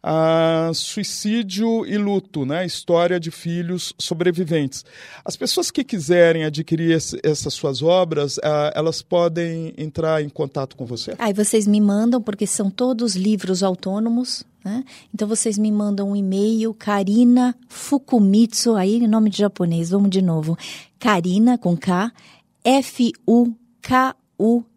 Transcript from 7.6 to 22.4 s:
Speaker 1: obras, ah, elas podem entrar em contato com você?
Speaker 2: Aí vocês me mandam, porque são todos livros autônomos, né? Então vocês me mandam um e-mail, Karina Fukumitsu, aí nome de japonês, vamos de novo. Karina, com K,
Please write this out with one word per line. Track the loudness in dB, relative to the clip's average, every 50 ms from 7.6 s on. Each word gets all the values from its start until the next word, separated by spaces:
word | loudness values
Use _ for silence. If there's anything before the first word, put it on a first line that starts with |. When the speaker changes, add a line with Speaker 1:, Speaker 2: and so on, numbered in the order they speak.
| -4 -4 -4 0 0
Speaker 1:
obras, | 2 4 4 2 0 0 -4 -4 -4 -6 -4 -2
ah, | 0 0 0 0 -2 -2
elas | -2 -2 -2 -4 -4
podem | -6 _ 0 2 2 0 0 -2 -4 -4 -4 -6 -8 -10 -10 -10
entrar | -12 -8 -6 -4 -2 0 0 0 -2
em | -4
contato | -6 -6 -6 -6 -4 -6 -8 -8 -8
com | -12 -10
você? | -10 -8 -10 -8 -10 -8 -4
Speaker 2:
Aí | -4 -2 0
vocês | 0 -2 0 2 0 2 2
me | 2 4
mandam, | 4 2 2 2 2 2 0 0
porque | -2 -4 -4 -4 -4 -4
são | -4 -4 -4 -4
todos | -2 -2 -2 -2 0 -2 -2 -4 -2
livros | -2 0 0 0 0 0 -4 -2 0
autônomos, | 0 -2 -2 -2 -4 -6 -4 -2 -2 0 0 -2 -2 -4 -8 -10 -12 _ _ _ _
né? | -8 -8 -8 -8 -10 -16 -20 -20 _ -6
Então | -6 -4 -2
vocês | -2 -2 -2 -2 -2 0
me | 0 0
mandam | 0 0 0 0 -2 -2 -2 -2
um | -2
e-mail, | -2 -2 -2 0 0 2 2 2 0 0 -2 -4
Karina | _ -4 -2 -2 0 0 2 4 4 6 6 6 6 4 2 0 -4 -12 _
Fukumitsu, | -18 -16 -4 -2 -2 -2 0 2 4 4 6 6 6 6 4 4 2 -2 0 2 2
aí | 2 2 2 2 2 2 2
nome | 4 4 2 2
de | 2 2
japonês, | 0 0 0 0 -2 0 0 0 0 0
vamos | 2 2 2 4
de | 4 2
novo. | 2 2 2 0 0 -2 -4 -4 -6 -16 -16 -16 -18 _ _ _
Karina, | 0 0 0 2 2 2 2 4 4 4 4 2
com | 2 0 0 0
K, | 0 0 0 0 0 -2 -6 _ -20 -20 -20 _